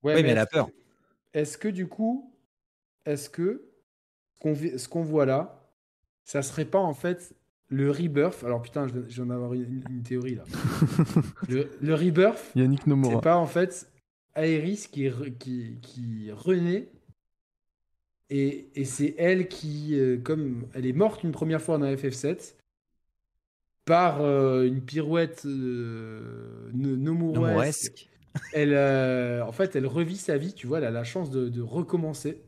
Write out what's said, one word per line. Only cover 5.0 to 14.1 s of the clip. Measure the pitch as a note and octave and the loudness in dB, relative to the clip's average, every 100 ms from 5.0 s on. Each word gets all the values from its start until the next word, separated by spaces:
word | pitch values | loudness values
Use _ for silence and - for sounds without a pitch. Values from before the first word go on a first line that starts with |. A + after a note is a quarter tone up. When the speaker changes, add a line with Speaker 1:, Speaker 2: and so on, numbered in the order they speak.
Speaker 1:
voit | E3 D#3 C3+ | 0 2 4
là, | C3+ F3+ - _ _ _ _ _ _ | 2 -2 -10 _ _ _ _ _ _
ça | - C#3+ | -6 -4
serait | C#3 - | -4 -4
pas | D3+ F#3+ | 0 2
en | F3+ | 2
fait | C#3 F3 F3 - - _ _ _ | -2 -4 -4 -8 -20 _ _ _
le | C3 C#3 | 0 2
rebirth ? | C#3 F3 C#3+ D#3+ F3+ | 2 0 2 2 0
Alors | A#2+ A#2+ | -4 -4
putain, | A#2 D3+ C3+ | -4 -4 -4
je, | B2 A2+ | -4 -8
je | A#2 | -8
viens | B2 | -6
d'avoir | B2 B2 | -4 -4
une, | B2 | -4
une, | A#2+ C3 B2+ | -4 -8 -8
une | B2+ | -8
théorie | A#2+ B2+ B2+ A#2+ | -4 -4 -4 -6
là. | - - - - D3 - | -8 -4 -4 2 2 2
Speaker 3:
<laughs> | D#3 - - - - | 2 2 0 -6 -2
Speaker 1:
Le, | B2+ C#3+ - | -2 -2 -4
le | D3 | 0
rebirth, | D#3 F3 D#3+ G3 A3+ - | 2 4 6 4 4 -2
Speaker 3:
Yannick | B2+ B2+ C#3 - | 2 4 4 4
Nomura. | C#3 C3 A#2 | 4 4 4
Speaker 1:
c'est | |
pas | D#3+ F3 | 6 4
en | D#3+ | 4
fait | E3+ F3+ - - _ _ | 2 0 -2 -16 _ _